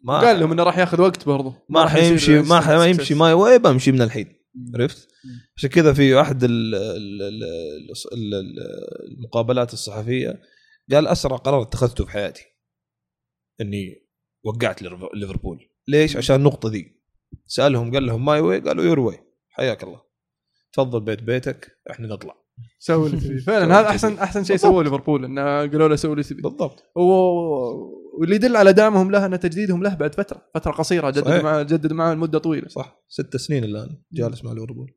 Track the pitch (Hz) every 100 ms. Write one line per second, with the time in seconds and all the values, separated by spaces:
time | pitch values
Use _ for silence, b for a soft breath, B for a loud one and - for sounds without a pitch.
0 | 123 143 233 202 160 165 175 170 180 170
1 | 185 - 147 139 131 127 _ 160 156 160
2 | 170 165 151 151 147 170 156 156 170 175
3 | 135 147 165 165 214 247 208 131 139 131
4 | 113 113 98 _ _ 254 120 120 135 -
5 | _ B 262 120 B - 139 170 156 139
6 | 139 131 147 135 123 117 113 101 107 87
7 | 101 101 98 107 107 82 80 76 76 -
8 | - 117 107 101 95 - - 50 - -
9 | - - 117 117 117 127 120 117 - 104
10 | 110 127 123 - b b b b _ 143
11 | 156 - 139 131 135 139 110 113 123 -
12 | - 104 98 - _ _ _ _ _ _
13 | _ _ _ _ _ _ 107 101 95 -
14 | _ _ _ _ 107 113 117 92 92 90
15 | 92 104 98 92 98 82 _ _ - 147
16 | 156 143 127 135 143 143 113 107 - _
17 | _ _ _ - _ - 139 127 117 131
18 | 131 113 135 151 165 185 - 165 170 156
19 | 117 90 _ _ _ - 127 107 95 82
20 | _ _ _ _ _ _ _ - 131 120
21 | 104 110 113 127 131 123 - _ - -
22 | 113 101 - - _ - 117 _ - 160
23 | 156 147 139 135 127 214 170 190 214 202
24 | 220 208 190 196 185 190 202 185 151 135
25 | 147 147 131 139 143 143 147 151 156 147
26 | 156 147 143 - - 294 151 - _ -
27 | 180 190 185 175 170 143 120 127 - -
28 | - - 165 208 247 233 196 190 214 202
29 | 190 202 196 185 180 165 208 175 196 175
30 | 147 170 196 - _ 160 165 147 156 175
31 | 147 139 135 170 151 156 147 160 156 160
32 | 165 160 165 156 165 147 123 - 127 _
33 | _ - 135 131 - 143 110 104 104 151
34 | _ 160 117 123 120 113 113 123 131